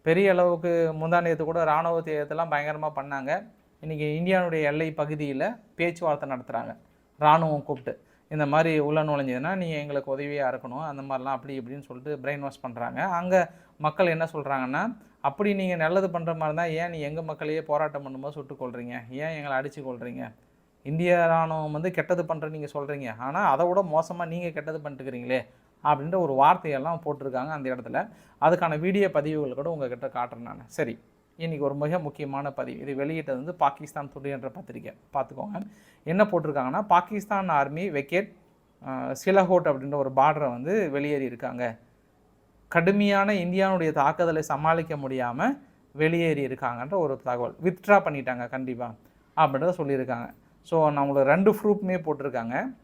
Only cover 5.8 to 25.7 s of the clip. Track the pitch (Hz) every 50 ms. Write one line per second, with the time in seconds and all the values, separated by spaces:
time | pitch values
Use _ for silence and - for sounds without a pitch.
5.8 | 165 175 170 170 175 160 147 147 147 139 131 123 123 - - 113 117 113 110 -
6.8 | _ _ _ _ _ _ _ _ 151 151 156 165 165 160 151 143 - - 143 127
7.8 | 123 - - - _ _ _ _ _ _ 156 151 147 139 143 156 165 165 156 151
8.8 | 143 147 151 156 151 151 147 143 139 131 123 127 139 170 196 190 180 165 160 147
9.8 | 147 147 143 139 139 147 135 139 143 143 143 143 139 127 123 120 - 123 123 139
10.8 | 160 156 139 139 135 135 135 131 127 135 135 123 131 139 139 135 117 120 135 143
11.8 | 139 _ 123 127 131 151 147 135 127 139 147 143 139 135 131 - - 127 117 117
12.8 | 120 117 123 131 165 196 180 170 175 180 185 185 170 - - - - _ _ _
13.8 | 151 156 - - 190 175 160 160 165 160 160 156 139 135 139 135 127 127 135 156
14.8 | 190 233 - - - _ _ _ - 143 139 - 202 208 202 196 190 185 180 170
15.8 | 156 156 180 196 190 185 170 170 165 170 165 160 160 151 151 165 175 170 165 160
16.8 | 170 175 170 160 147 143 156 165 160 160 151 - 160 151 156 160 151 151 147 147
17.8 | 156 151 147 143 139 135 135 131 135 143 147 151 135 139 147 127 131 123 120 123
18.8 | 120 120 123 123 117 117 127 135 151 160 165 151 143 143 135 131 139 143 - 151
19.8 | 135 131 123 120 120 123 120 131 123 117 - _ _ _ _ _ _ _ _ _
20.8 | _ 135 151 160 175 175 175 175 170 165 165 165 160 160 160 156 156 151 151 151
21.8 | 165 185 175 175 156 - 180 175 170 160 165 151 156 156 156 156 147 139 - 147
22.8 | 143 139 147 143 135 120 110 110 123 135 147 185 208 170 135 135 170 175 180 196
23.8 | 196 170 151 160 165 165 180 175 170 165 165 175 175 170 151 151 147 156 160 156
24.8 | 147 147 139 131 131 131 123 120 120 123 127 127 120 - _ _ _ _